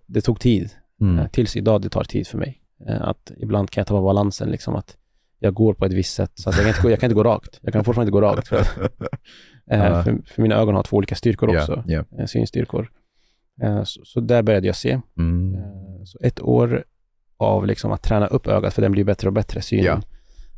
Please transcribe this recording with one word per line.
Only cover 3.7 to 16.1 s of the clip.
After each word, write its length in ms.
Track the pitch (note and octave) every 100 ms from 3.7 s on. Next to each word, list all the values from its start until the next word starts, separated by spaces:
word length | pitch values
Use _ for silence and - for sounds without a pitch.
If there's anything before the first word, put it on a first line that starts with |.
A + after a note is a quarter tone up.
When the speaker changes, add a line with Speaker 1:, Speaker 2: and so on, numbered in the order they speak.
| -
Speaker 1:
jag 60 | G2+
tappa 140 | G#2
balansen, 480 | F#2+ G2 G2+ - G#2+
liksom, 260 | A2+ - -
att 220 | - - _ _ _ _
jag 140 | G2+
går 200 | F#2+ A2+
på 120 | G2 F#2+
ett 80 |
visst 200 | F#2 F#2
sätt, 180 | - G2 -
så 140 | -
att 60 | G2
jag 80 | G#2
kan 40 |
inte 120 | A2
gå, 80 | B2
jag 100 | A2
kan 80 | B2+
inte 80 | G#2+
gå 80 |
rakt. 360 | A2 G#2+ - -
Jag 120 | -
kan 100 | A2
fortfarande 260 | G#2+ A#2 A2
inte 100 | G2+
gå 20 |
rakt. 300 | G#2 G2+ -
Speaker 2:
<laughs> 100 | G#2+ G#2 - G2 - - - - - - - -
Speaker 1:
Eh, 80 | G#2+
Speaker 2:
Ja. 240 | G#2 F2
Speaker 1:
för, 140 | F2+ A2+ -
för 160 | -
mina 140 | A2 G#2+
ögon 200 | A2 G2
har 80 |
två 140 | G2 G2+
olika 180 | G2 -
styrkor 380 | A#2+ G#2 A2+
Speaker 2:
Ja, 60 | E2+
Speaker 1:
också. 220 | D#2 - A2+
Speaker 2:
ja. 160 | D#2+ - -
Speaker 1:
Eh, 60 | G#2+
synstyrkor. 640 | A#2+ A2+ - - A#2 A2+ _ _ _ _ _ _ -
Eh, 220 | A2+ G2+
så, 180 | G2+ - -
så 140 | B2
där 220 | A#2 A#2+
började 240 | A2 G#2 F#2+
jag 80 | F#2+
se. 240 | B2+ C3 - -
Speaker 2:
Mm. 380 | E2 F2 F#2+ F#2+
Speaker 1:
Eh, 480 | - - - -
så 140 | -